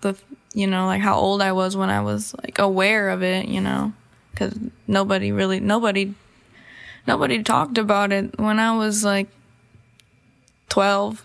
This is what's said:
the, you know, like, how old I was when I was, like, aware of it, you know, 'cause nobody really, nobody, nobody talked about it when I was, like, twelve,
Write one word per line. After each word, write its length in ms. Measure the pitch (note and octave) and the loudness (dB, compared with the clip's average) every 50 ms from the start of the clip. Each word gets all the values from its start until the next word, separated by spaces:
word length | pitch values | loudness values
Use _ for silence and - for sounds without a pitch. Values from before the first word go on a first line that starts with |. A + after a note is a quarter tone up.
the, 140 | - G3 G3 - - _ C#4+ - _ _ - | -4 -4 -4 -4 -10 _ -20 -20 _ _ -4
you 140 | G#3+ G3 F#3+ | -2 0 0
know, 180 | F#3 F#3 F#3 | 2 2 2
like, 160 | F#3+ F#3+ G3 G3+ | 0 0 2 2
how 140 | G3+ - | 2 2
old 260 | - - G3 G3+ G3+ G3 | 2 2 2 2 2 0
I 80 | F#3+ | 0
was 260 | F#3 F#3 F#3 F#3 G3 | 2 0 0 0 0
when 140 | G3 F#3+ F#3+ | -2 0 0
I 120 | G3+ - G3+ | 0 0 0
was, 340 | - G#3 G#3 G#3+ - - - | -2 -2 -4 -4 -8 -10 -12
like, 200 | - - - - | -14 -8 -2 0
aware 500 | G3+ G3 F#3+ F#3 F#3+ G3+ A3 G#3+ G3+ F#3+ | 2 2 2 2 2 2 2 2 0 0
of 140 | F#3 F#3 F#3 | -2 -2 0
it, 240 | F#3 F#3 F#3 - - | 0 0 -2 -2 -2
you 120 | - F#3+ | -2 -2
know, 340 | G3 G3 - - - G#3+ - - _ _ _ _ _ _ - | -2 -2 -2 -2 -2 -4 -6 -10 _ _ _ _ _ _ -8
'cause 200 | - G3 G3+ - G#3+ - - - - _ | -6 -6 -6 -6 -8 -10 -10 -12 -12 _
nobody 460 | - G3 G3 G3 G3 G3 F#3+ G3 G3+ G3+ | -2 0 0 2 2 0 0 0 -2 0
really, 260 | G3+ G3 F#3+ F#3+ F3+ | 0 0 0 0 0
nobody, 560 | - G3+ G#3 A#3 A3+ G#3+ G3 G3 G3 G3 G3+ - _ _ _ _ _ _ - - - - - - - - - - - | 0 0 0 2 2 0 0 0 -2 -4 -6 -12 _ _ _ _ _ _ -20 -20 -20 -20 -20 -20 -20 -20 -20 -8 -2
nobody 380 | - B3+ - - C4+ A#3+ A3+ A3 | -2 0 0 2 0 0 0 0
talked 360 | - A3 A#3+ D#4 C#4+ A#3+ A3+ | 2 2 2 2 2 0 0
about 340 | G#3+ G#3 G3+ G3+ G3+ G3+ G3 | 0 2 2 2 2 2 0
it 260 | G3 G3 - - - | 0 -2 -4 -4 -2
when 220 | G#3+ G#3+ G#3+ A3 | 0 0 2 2
I 160 | A3+ A3+ A3+ | 2 2 2
was, 260 | A3+ G#3+ G#3+ G#3 G#3+ G#3 | 0 0 0 0 0 0
like, 240 | G3+ G3 G3 G3 - - - _ _ _ _ _ _ - - _ _ _ - _ _ _ _ _ _ _ _ _ _ _ _ _ _ | 0 0 0 -2 -4 -8 -18 _ _ _ _ _ _ -20 -20 _ _ _ -20 _ _ _ _ _ _ _ _ _ _ _ _ _ _
twelve, 520 | - G3+ G3 G3+ G3+ G3 G3+ G#3+ A3 - | 0 2 4 4 2 2 0 -2 -6 -8